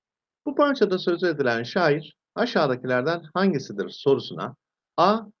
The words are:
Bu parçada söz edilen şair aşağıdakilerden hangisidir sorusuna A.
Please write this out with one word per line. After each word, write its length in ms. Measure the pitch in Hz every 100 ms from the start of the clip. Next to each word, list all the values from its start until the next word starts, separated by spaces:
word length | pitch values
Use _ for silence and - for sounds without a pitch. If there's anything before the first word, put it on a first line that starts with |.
| _ _ _ _ 302
Bu 100 | 285
parçada 420 | 285 277 - 185
söz 260 | 185 170
edilen 400 | 180 151 127 117
şair 520 | 117 196 165 147 - _ _ -
aşağıdakilerden 880 | 247 196 147 123 127 127 135 170 156
hangisidir 560 | 175 196 151 - 101 90
sorusuna 680 | - 143 135 - 82 107 - _ _ _ -
A. 220 | 180 220 208 -